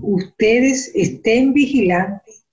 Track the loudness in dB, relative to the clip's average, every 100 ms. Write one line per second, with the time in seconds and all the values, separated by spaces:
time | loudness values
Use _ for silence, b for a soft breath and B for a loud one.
0 | -4 -2 -4 -2 2 2 2 0 -4 -4
1 | -4 -4 0 2 2 2 2 2 0 0
2 | -2 -8 -16 -20 _